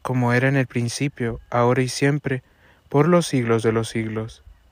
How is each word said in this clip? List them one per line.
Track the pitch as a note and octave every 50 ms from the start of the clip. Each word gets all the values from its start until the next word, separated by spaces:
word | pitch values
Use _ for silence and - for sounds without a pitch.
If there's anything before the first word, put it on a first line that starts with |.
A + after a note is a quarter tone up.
como | _ - B2+ B2+ B2 A#2+ A#2+
era | B2 C3
en | C3+ C#3
el | C#3 B2+
principio, | - - B2 A#2+ A#2 - - C#3 C#3+ _ - B2+ A#2 A2+ A#2+ - _
ahora | - A#2+ A#2+ A#2+ B2+ C3+ C3
y |
siempre, | B2 - - C#3+ C#3 C#3+ - - C3+ C3 B2+ _ _ _ _ _ _ _ _ _ _
por | - C#3 D3
los | E3+ F3 F3 D#3+
siglos | - - C3 A#2+ A2+ A2+ A2+
de | G#2+ A2+
los | A2 A2+ A2+ -
siglos. | - A#2 A2 A2 G#2+ A2 A2 A2+ - - _ - - _ _ _